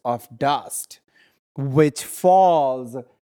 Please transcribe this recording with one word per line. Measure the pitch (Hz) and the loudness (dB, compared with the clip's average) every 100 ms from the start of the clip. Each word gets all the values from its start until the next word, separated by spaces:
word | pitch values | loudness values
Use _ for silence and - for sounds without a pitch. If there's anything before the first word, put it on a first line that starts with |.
of | 120 120 - 113 | -6 -6 -8 -6
dust | 139 139 98 - - - _ _ _ _ _ - | -2 -2 -4 -14 -14 -18 _ _ _ _ _ -8
which | 135 131 151 - | -2 2 2 0
falls | - - 180 185 185 165 135 131 123 127 123 _ _ | -12 -2 2 4 4 4 0 -2 -8 -14 -16 _ _